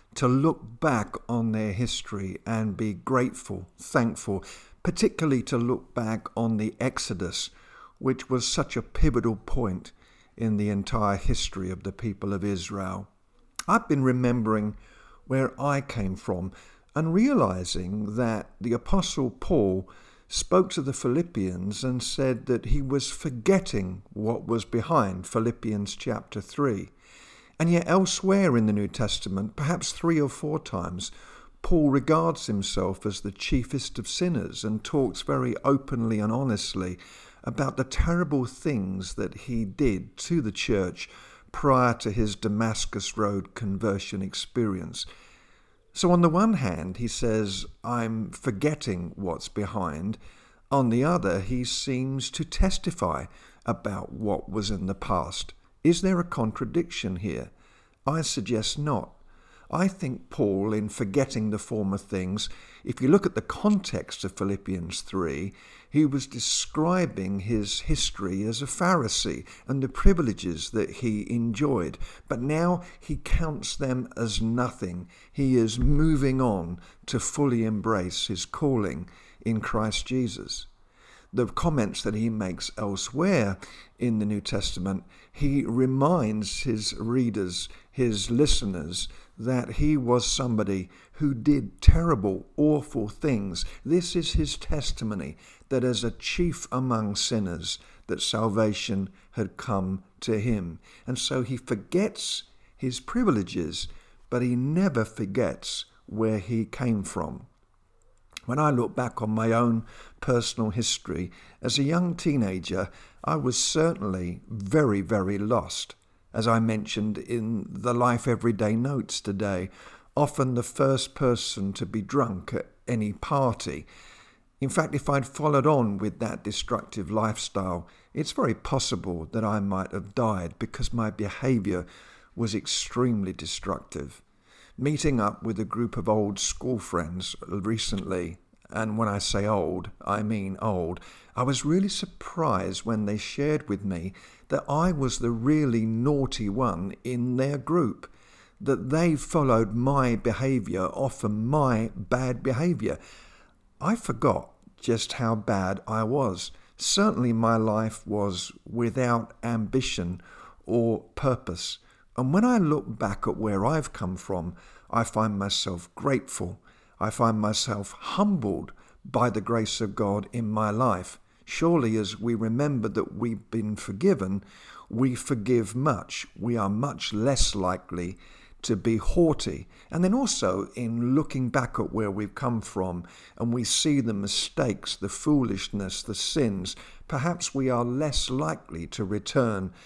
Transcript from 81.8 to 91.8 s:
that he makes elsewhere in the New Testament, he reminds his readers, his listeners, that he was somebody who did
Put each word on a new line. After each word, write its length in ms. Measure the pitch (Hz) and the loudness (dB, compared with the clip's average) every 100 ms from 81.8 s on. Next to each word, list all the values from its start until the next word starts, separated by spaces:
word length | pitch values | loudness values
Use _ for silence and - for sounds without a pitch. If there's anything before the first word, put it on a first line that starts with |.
| 104 - | 0 -2
that 120 | 101 107 | -2 0
he 140 | 113 | 0
makes 420 | 110 95 87 - - | 0 -2 -4 -8 -6
elsewhere 800 | 104 95 - 131 180 175 101 92 - - - - | -4 -4 -4 0 2 4 2 -2 -8 -20 -20 -4
in 220 | 123 110 | 0 2
the 60 | 104 | 0
New 160 | 104 | -2
Testament, 640 | - 110 - - 95 98 - - - | -2 -2 -2 -2 -2 -4 -6 -20 -18
he 320 | - 143 139 | -2 2 2
reminds 1000 | - 120 131 131 139 175 110 107 101 - | 2 2 2 4 4 4 2 0 -4 -4
his 300 | 131 110 101 - | -2 -2 -2 -4
readers, 720 | 110 127 120 104 92 87 - - - | 0 2 2 0 -2 -4 -8 -12 -8
his 400 | - 120 107 101 | 0 0 0 2
listeners, 800 | 117 147 - 107 90 76 87 - - - - | 4 6 6 2 -2 -4 -6 -8 -10 -18 -8
that 340 | 113 127 120 113 | -2 -2 0 2
he 200 | 147 151 | 4 4
was 320 | 120 123 120 | 4 4 2
somebody 640 | - 123 110 98 95 92 - - | 0 0 2 2 0 -2 -12 -16
who 200 | - 147 | -2 0
did 480 | 123 110 147 107 - | 2 4 4 2 6